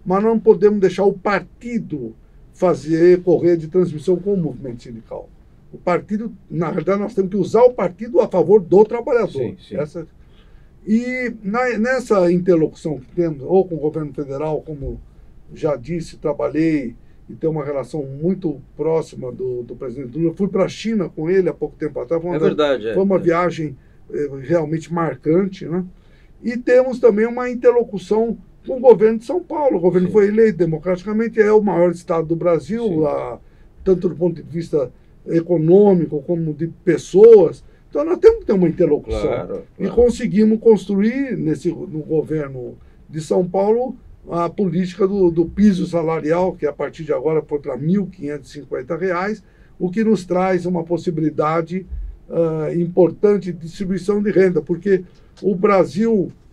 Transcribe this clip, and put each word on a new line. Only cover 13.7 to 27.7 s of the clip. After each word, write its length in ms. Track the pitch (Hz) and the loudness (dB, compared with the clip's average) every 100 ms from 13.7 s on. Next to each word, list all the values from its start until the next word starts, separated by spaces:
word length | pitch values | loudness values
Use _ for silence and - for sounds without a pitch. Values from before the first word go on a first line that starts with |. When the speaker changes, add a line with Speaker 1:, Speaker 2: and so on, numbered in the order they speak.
| 160 | -2
Speaker 1:
o 20 | |
governo 340 | 151 160 151 | -4 -4 -8
federal, 500 | 143 143 135 156 151 | -8 -10 -6 -6 -6
como 380 | - 147 127 117 - - - - - | -8 -10 -10 -12 -16 -20 -20 -20 -20
já 220 | - 156 135 | -6 -4 -4
disse, 400 | 123 165 165 - | -6 -8 -8 -8
trabalhei 800 | 156 143 127 147 160 151 120 - - - - | -6 -4 -4 0 0 0 -4 -10 -20 -20 -20
e 60 | |
tenho 180 | 131 160 | -6 -4
uma 120 | 156 | -4
relação 380 | 143 143 127 156 | -4 -6 -6 -8
muito 580 | 135 139 165 185 165 135 - - | -8 -4 -2 -2 -4 -6 -12 -6
próxima 540 | 151 160 151 131 127 | -2 0 -2 -10 -12
do, 320 | 120 127 123 | -8 -6 -6
do 140 | 123 123 | -8 -10
presidente 400 | 135 120 120 139 | -10 -10 -10 -4
Lula. 120 | 165 | -4
Eu 40 | |
fui 140 | 165 202 | -2 -2
pra 180 | 202 175 | 0 -2
China 420 | - 214 220 - | -4 -4 -4 -4
com 220 | - 156 | -6 0
ele 180 | 190 175 | 0 0
há 60 | |
pouco 220 | - 147 - | -2 -8 -6
tempo 240 | 151 139 | -8 -8
atrás. 200 | 127 165 | -4 -4
Foi 100 | 170 | -2
uma 60 | 151 | 0
Speaker 2:
É 40 | |
verdade, 480 | - - 147 131 110 | 0 2 2 0 -2
é. 60 | |
Speaker 1:
foi 80 | 110 | 0
uma 120 | 196 185 | 2 2
Speaker 2:
É. 40 | |
Speaker 1:
viagem, 560 | 160 165 175 151 151 - - - - | 2 2 0 -2 -8 -10 -20 -20 -12
eh, 180 | 143 143 135 | -8 -6 -8
realmente 500 | 131 170 147 156 151 | -2 -2 0 -4 -4
marcante, 760 | 165 160 127 147 170 196 - 147 | -4 -4 -4 0 0 0 -4 -6
né? 180 | 175 180 - - - - - | -6 -6 -12 -20 -20 -20 -10
E 140 | 226 240 | -8 -4
temos 420 | - 494 523 247 | 2 4 4 2
também 280 | 240 208 233 | 4 4 0
uma 220 | 240 247 | -2 -6
interlocução 880 | 247 247 | 2 2